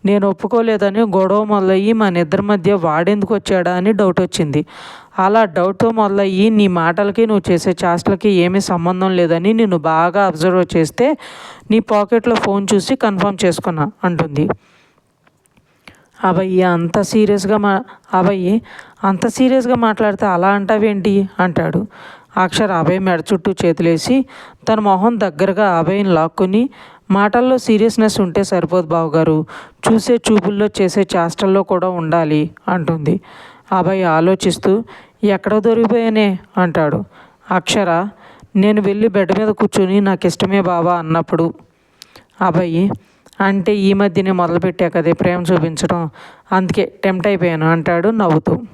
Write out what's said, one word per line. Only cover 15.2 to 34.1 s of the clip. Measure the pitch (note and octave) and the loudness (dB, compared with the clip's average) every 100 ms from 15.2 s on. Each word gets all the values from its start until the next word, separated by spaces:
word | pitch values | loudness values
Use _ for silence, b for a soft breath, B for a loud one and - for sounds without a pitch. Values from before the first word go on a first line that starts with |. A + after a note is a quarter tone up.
| _ _ _ _ _ b b b b _ | _ _ _ _ _ b b b b _
"అభయ్, | F#3+ F3+ F#3+ F#3 | -2 0 0 2
అంత | F#3 E3+ E3+ G#3 | 2 2 0 -2
సీరియస్గా | G3 A3+ G#3 G3+ F#3+ G#3+ | 0 2 2 2 0 0
మా-, | G3+ F#3+ - B _ | 0 -2 -4 B _
అభయ్, | F#3 F3+ G3 F3+ A3 B B B B | 0 0 0 0 -2 B B B B
అంత | G3 F#3+ A#3 | -2 0 -2
సీరియస్గా | - C4 C4 B3 B3 | 0 2 2 2 0
మాట్లాడితే | A#3 G#3+ G#3+ G3+ G#3 | 0 0 0 0 -2
అలా | F3 F#3 | 0 0
అంటావేంటి?" | G3+ G3 G#3+ G#3+ G3+ F#3 G3 G3 - | 0 0 0 2 0 0 0 -2 -2
అంటాడు. | F3+ D#3+ E3 E3+ G#3 B B B B - | -2 0 -2 -4 -6 B B B B -4
అక్షర | F#3 - G#3+ | -2 0 -2
అభయ్ | F3+ D#3 F#3 | 0 0 0
మెడ | F#3+ F3 D#3 | 0 -2 0
చుట్టూ | F#3+ F3+ F#3+ F3 | -2 -2 -2 -2
చేతులేసి | D#3+ E3+ E3 - C4 B3+ B B B - | 0 0 0 0 0 0 B B B -2
తన | A3 | 0
మొహం | G#3 F#3 G#3+ A#3 | 2 2 2 0
దగ్గరగా | G3 D3 G3 F#3 G#3 E3+ | -4 0 -2 2 0 2
అభయ్ని | D#3+ G3 G3 | 0 0 0
లాక్కుని, | E3 D#3+ - F#3 G3+ C4 B B B _ | 2 0 0 0 0 -2 B B B _
"మాటల్లో | G3 G#3 A#3+ B3+ B3+ | 0 2 2 2 0
సీరియస్నెస్ | - G#3+ A3+ G#3+ A3 G#3 | 2 2 2 2 0 2
ఉంటే | F#3 F3 | 0 0
సరిపోదు | G3 F#3 E3 F3+ D#3+ | 0 -2 0 -2 0
బావగారు, | E3 E3 D#3 D#3+ D#3 D#3+ B B B - | -2 0 0 2 0 -2 B B B 0
చూసే | A3 - A#3+ | 0 2 0
చూపుల్లో | - G#3+ G3 G3+ G#3 - | 2 0 2 -2 -2 0
చేసే | F#3 G3+ | 0 0
చేష్టల్లో | F#3+ F#3+ E3+ - G3 G3 | 0 0 -2 -2 0 2
కూడా | F#3+ F#3 F#3 | 2 -2 -2
ఉండాలి" | F3+ D#3+ E3+ D#3+ D3+ D3+ - - | -4 -2 0 2 0 -2 -6 -6
అంటుంది. | F3+ D3+ E3 D3 F#3 B B B B B | -4 -2 -2 -2 -4 B B B B B
అభయ్ | F#3+ F3+ F#3+ | -2 0 0
ఆలోచిస్తూ, | F3+ | 0